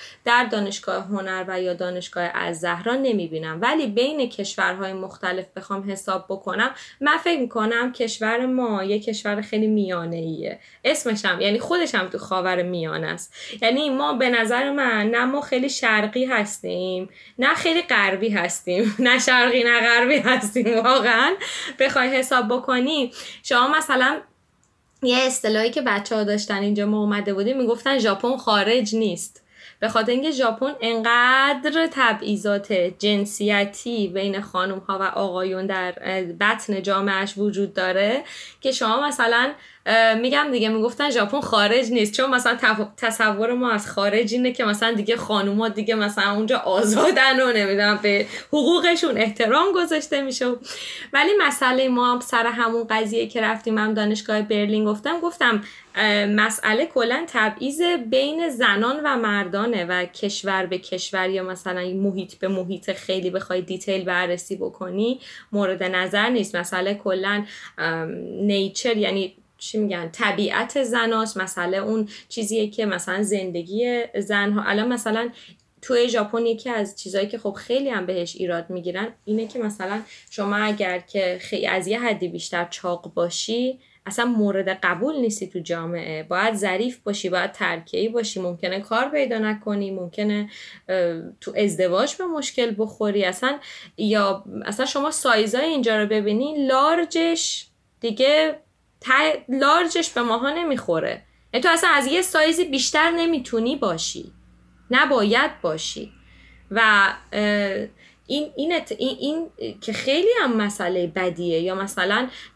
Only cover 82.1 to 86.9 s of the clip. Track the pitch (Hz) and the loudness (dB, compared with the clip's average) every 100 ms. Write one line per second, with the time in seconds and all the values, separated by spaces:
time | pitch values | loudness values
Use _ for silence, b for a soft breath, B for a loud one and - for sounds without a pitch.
82.1 | 208 175 170 - 175 175 - 180 175 170 | -2 -4 -6 -4 -4 -4 -6 -6 -6 -6
83.1 | - 175 - - 233 254 254 b b - | -2 -2 -4 -4 -2 -2 -4 b b -8
84.1 | 220 240 226 202 190 185 185 180 175 262 | -2 0 2 2 2 -2 -2 -2 0 -2
85.1 | 302 226 214 180 180 165 170 165 170 165 | 0 -2 -2 -6 -8 -4 -4 -4 -6 -6
86.1 | 156 156 180 220 208 196 190 247 | -8 -2 0 0 0 -2 0 -2